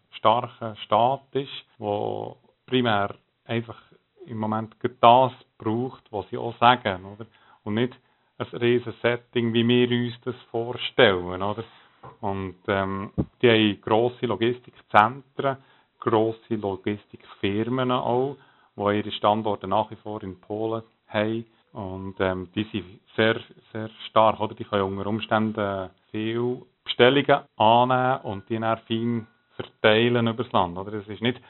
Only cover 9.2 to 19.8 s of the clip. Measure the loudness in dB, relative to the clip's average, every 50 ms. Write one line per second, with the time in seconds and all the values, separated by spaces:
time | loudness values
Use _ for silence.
9.2 | -6 _ -4 -2 0 0 2 2 2 4 4 4 4 2 2 0 -2 -4 -8 -10
10.2 | -10 -10 -10 -10 -10 _ -8 -6 -6 -6 -8 -10 -10 -2 4 6 6 6 6 2
11.2 | -2 -6 -6 -6 -6 -6 -6 -8 -10 -14 -16 -20 _ _ _ _ -20 -20 -14 -8
12.2 | -6 -6 -4 -4 -6 -8 -10 _ _ -2 -2 0 -2 -2 -4 -8 -8 -8 -6 -6
13.2 | -6 -6 _ _ 4 6 6 6 4 2 0 -2 -2 0 2 2 2 0 -2 -4
14.2 | -6 -4 -2 -2 -2 -2 -2 -4 -12 -20 -20 _ _ _ 4 6 6 4 2 -6
15.2 | -18 _ _ -4 -4 -4 -4 -6 _ _ _ _ _ _ _ -8 -2 2 2 2
16.2 | 2 0 -2 -6 _ -8 -8 -6 -6 -6 -6 -6 -6 -6 -6 -6 -10 _ -20 -20
17.2 | _ -20 -10 _ -4 -2 -2 -2 -2 -2 -2 -2 -2 0 -2 -2 -2 -2 0 0
18.2 | -2 -4 -6 -10 _ _ _ _ _ _ _ -4 0 0 0 0 -2 -4 -4 0
19.2 | 2 2 2 2 0 -4 -4 -4 -4 -2 -2 -2